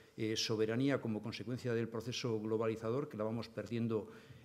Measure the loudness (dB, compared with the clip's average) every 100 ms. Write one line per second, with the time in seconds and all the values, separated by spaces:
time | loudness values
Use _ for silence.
0 | -14 -4 0 0 2 2 4 4 4 4
1 | 2 -2 -4 -6 -4 -4 0 0 0 -2
2 | -4 -2 0 0 2 2 2 0 0 0
3 | -2 -2 0 -2 -4 -6 -2 0 2 2
4 | -2 -12 -18 -18